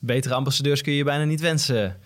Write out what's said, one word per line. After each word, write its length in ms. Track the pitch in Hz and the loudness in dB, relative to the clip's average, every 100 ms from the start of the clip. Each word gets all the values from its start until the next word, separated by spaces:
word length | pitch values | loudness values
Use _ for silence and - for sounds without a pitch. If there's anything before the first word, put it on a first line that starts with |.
Betere 300 | 120 123 135 | 0 0 0
ambassadeurs 480 | 127 139 135 143 143 | -2 0 0 0 0
kun 100 | 143 | 0
je 60 | 143 | 0
je 60 | |
bijna 200 | 143 143 | 0 0
niet 180 | 151 156 | 0 0
wensen. 560 | 165 156 - 120 101 92 | 0 0 2 0 0 -4